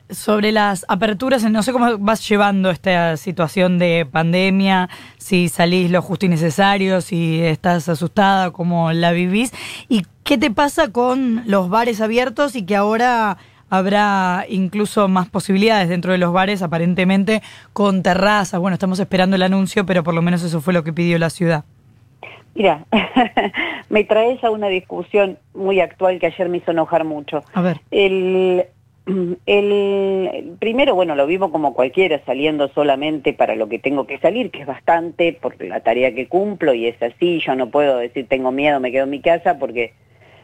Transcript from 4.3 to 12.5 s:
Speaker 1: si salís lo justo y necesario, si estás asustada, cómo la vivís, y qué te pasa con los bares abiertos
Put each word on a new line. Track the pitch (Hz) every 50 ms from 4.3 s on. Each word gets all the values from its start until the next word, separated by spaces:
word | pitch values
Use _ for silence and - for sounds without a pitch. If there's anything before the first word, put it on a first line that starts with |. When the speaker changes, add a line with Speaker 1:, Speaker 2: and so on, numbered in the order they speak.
| 175 185 190 190 190 196 196 190 190 185 180 180 - - - - - -
Speaker 1:
si | - - 196 180 175 170
salís | - - 175 170 180 185 180 170
lo | 180 175
justo | 170 185 180 - 196
y | 180
necesario, | 175 151 165 165 135 - 196 196 202 202 190 190 190 180
si | 160 - 185 170 170 160 160 160
estás | 170 160 156 - - 185 175 170 139 175
asustada, | 165 143 175 156 - 214 196 196 196 190 185 175
cómo | - - 170 175 175 170 165 160
la | 160 165 170 170
vivís, | 175 175 180 180 185 214 254 254 - - - - - - - -
y | 233 208 170 - _ _ -
qué | - - 226
te | 220 285
pasa | 196 - 294 285 - 349 311 226
con | 180 240 247 254 254 269 262 247 226 233 240
los | 226 196 196 185 180
bares | 196 220 240 240 226 196
abiertos | 220 214 226 240 254 262 226 - 285 277